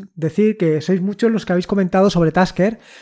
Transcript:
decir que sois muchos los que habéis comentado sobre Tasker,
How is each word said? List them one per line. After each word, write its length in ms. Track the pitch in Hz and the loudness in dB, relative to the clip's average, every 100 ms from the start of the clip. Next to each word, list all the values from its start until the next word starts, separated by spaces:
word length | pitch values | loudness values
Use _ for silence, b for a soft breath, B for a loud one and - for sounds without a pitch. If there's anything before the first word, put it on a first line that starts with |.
| 196 | -16
decir 440 | 170 156 175 214 214 | -6 -4 0 0 2
que 240 | 165 151 | 0 0
sois 180 | 156 185 | 0 -2
muchos 320 | 190 202 233 | -2 -2 0
los 140 | 220 - | 0 -2
que 60 | |
habéis 140 | 180 - | -2 0
comentado 440 | 202 185 185 196 | -2 0 2 2
sobre 220 | 175 160 | 2 0
Tasker, 460 | 175 185 - 196 220 B B | 2 -2 0 -2 -2 B B